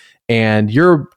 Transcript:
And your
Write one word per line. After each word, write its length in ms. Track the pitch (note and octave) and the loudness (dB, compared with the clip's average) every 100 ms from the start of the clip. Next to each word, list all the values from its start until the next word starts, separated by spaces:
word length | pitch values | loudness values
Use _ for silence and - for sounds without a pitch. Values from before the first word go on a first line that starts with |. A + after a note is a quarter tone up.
| _ _ - | _ _ -6
And 420 | A#2 A2 G#2+ G#2+ | -2 0 0 0
your 380 | A#2 F3+ D#3+ - | 0 2 2 -2